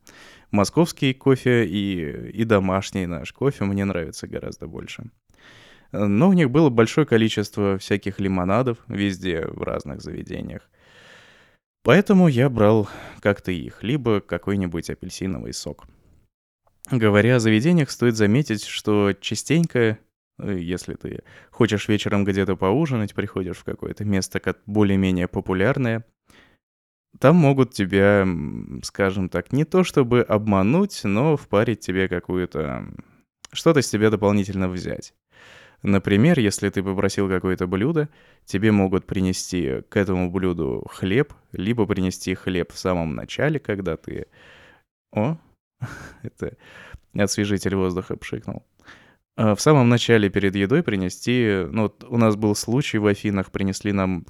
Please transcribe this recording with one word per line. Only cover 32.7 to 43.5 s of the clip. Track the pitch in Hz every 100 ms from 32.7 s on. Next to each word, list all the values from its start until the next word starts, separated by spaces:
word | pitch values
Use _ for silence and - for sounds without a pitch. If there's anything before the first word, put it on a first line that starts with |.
| 64 50 50 - _ _ _ -
что-то | - 165 156
с | -
тебя | 104 107
дополнительно | 104 101 101 98 95 92
взять. | 90 82 - - _ _ _ - - - _
Например, | - 98 104 101 143 165
если | 104 - 101
ты | 98
попросил | 95 95 98 - 98
какое-то | 92 92 90 92
блюдо, | 95 123 165 151 - _ _ -
тебе | 95 110
могут | 104 95 95 -
принести | 101 92 92 - 92 69 58 -
к | 107
этому | 95 92 90
блюду | 92 92 85 71 55 -
хлеб, | - 95 110 - - _
либо | - 95 120 98
принести | 98 92 - - 92
хлеб | - 90 82
в | -
самом | 92 90 82 60
начале, | - - 139